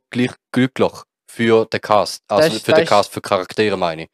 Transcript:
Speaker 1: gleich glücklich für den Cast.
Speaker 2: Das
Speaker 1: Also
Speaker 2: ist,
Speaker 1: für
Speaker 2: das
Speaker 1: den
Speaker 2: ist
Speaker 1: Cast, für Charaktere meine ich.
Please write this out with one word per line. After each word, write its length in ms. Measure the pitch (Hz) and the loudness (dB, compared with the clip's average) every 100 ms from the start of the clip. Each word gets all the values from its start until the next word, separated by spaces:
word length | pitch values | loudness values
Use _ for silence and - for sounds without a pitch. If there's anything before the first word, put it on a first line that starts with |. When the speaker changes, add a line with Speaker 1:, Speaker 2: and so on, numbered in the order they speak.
| _ | _
Speaker 1:
gleich 220 | 117 123 - _ | -4 -4 -4 _
glücklich 400 | 123 - - 92 - - _ _ | -2 -2 0 -2 -2 -20 _ _
für 380 | - 113 113 | -4 2 2
den 160 | 110 104 | 2 -4
Cast. 420 | - 107 87 - - | 2 2 2 -4 -2
Speaker 2:
Das 140 | 104 | 2
Speaker 1:
Also 140 | 156 110 | 2 0
Speaker 2:
ist, 80 | - | 0
Speaker 1:
für 60 | |
Speaker 2:
das 60 | 160 | 2
Speaker 1:
den 40 | |
Speaker 2:
ist 40 | 170 | 4
Speaker 1:
Cast, 200 | 101 98 | 2 0
für 80 | - | -4
Charaktere 540 | - 98 90 - 107 95 | -4 -4 -4 -2 -2 -2
meine 240 | 87 80 | -4 -6
ich. 60 | 80 | -10